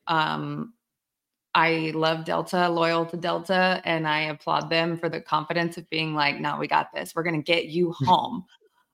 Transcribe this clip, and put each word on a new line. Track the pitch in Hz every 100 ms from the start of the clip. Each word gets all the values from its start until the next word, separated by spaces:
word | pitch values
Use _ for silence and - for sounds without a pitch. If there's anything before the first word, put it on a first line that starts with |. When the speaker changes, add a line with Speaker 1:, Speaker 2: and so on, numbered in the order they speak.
| -
Speaker 1:
um, | 160 156 151 147 147 156 - _ _ _ _ _ _ _ 170
I | 165 165 160 156
love | 160 160
Delta, | 160 165 165 180 175
loyal | 170 165 165 165
to | 175
Delta, | 175 170 170 185 185 185
and | - 165 156
I | 151
applaud | 156 147 - 151 151
them | 165 165 165
for | 170
the | 160
confidence | - 156 151 170 170 170
of | 160
being | 160 160
like, | 151 143 143
"No, | 147 147
we | 151
got | 151 151
this. | 147 143 -
We're |
gonna | 170 160
get | 147 170 -
you | 160 175
Speaker 2:
<laughs> | - 139
Speaker 1:
home." | 180 - 180 - _ _ _ _